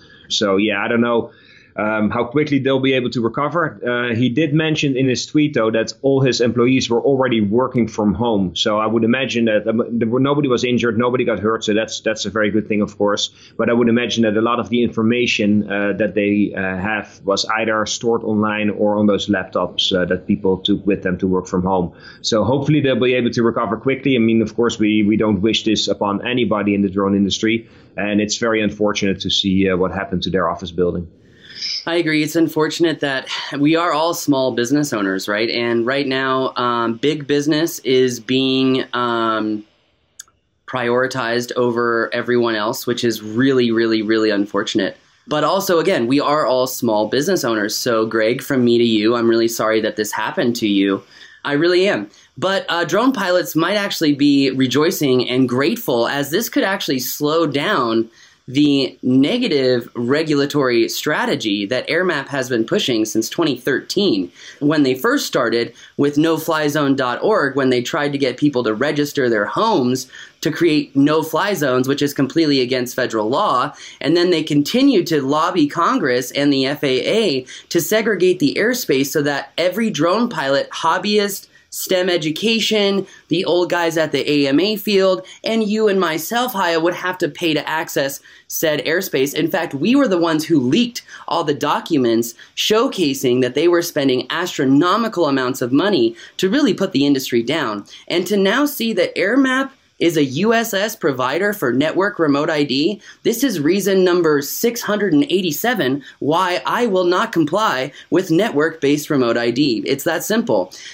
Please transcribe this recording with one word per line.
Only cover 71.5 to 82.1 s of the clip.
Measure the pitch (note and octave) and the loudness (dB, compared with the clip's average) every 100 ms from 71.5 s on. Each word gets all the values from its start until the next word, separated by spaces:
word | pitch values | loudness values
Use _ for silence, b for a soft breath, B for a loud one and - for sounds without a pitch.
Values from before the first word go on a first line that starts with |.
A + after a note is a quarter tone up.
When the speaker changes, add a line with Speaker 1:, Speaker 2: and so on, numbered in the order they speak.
Speaker 2:
zones, | F#3 C#3+ B2+ B2+ | 0 0 2 2
which | C#3+ | 0
is | C#3+ | 0
completely | D3 C3 E3 D#3 C3+ | 0 0 2 2 2
against | B2 B2+ B2 - | 0 -2 -4 -4
federal | A#2 A2 G#2+ | -2 -2 0
law. | D3 G#3 B2+ C#3+ B B B | 0 0 0 -2 B B B
And | - E3+ | 0 2
then | F3+ | 2
they | E3 | 0
continued | D#3 D3 D3 B3 C#4 G#3 D3+ | 0 0 2 4 4 4 2
to | D#3 | 0
lobby | C3 D3+ E3+ F#3 D3 | 0 0 0 2 0
Congress | E3 A3 C4 C#3+ B2 B2+ | 2 0 2 0 0 -2
and | - C#3+ | 0 2
the | C3+ C3 | 2 0
F | D3+ | -2
A | C#3+ B2+ - | 0 0 0
A | G#3 G3+ C3+ - B B | 0 0 -2 -6 B B
to | E3+ | -2
segregate | - G#3+ A3 F#3+ F#3 F3+ | 0 0 0 2 2 2
the | C#3 - | 0 0
airspace | G#3+ B3 - C3+ C#3+ | 0 -2 0 0 0
so | D#3+ | 0
that | C#3+ C#3 - - | 0 -2 -6 -2
every | F3 F#3 A3 | -2 0 -2
drone | D3 E3+ G#3 A#3+ | 0 0 2 0
pilot, | D#3 C#3 C#3 - | -2 0 0 -2
hobbyist, | - D#3+ F#3 G#3 G#3 G3+ G3+ - b b | -4 -2 0 0 0 0 -6 -14 b b
stem | - - F#3 | -10 -2 0
education, | F#3 | 2